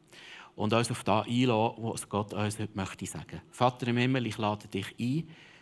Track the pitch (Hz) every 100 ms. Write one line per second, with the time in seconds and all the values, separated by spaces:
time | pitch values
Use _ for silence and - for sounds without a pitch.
0 | _ - - - - - 104 113 117 123
1 | - 107 110 120 127 110 117 - 113 -
2 | - 101 104 98 104 104 104 101 95 -
3 | 95 82 - 80 - - 127 127 120 120
4 | 127 131 113 104 107 104 - 98 92 -
5 | 120 147 160 - - -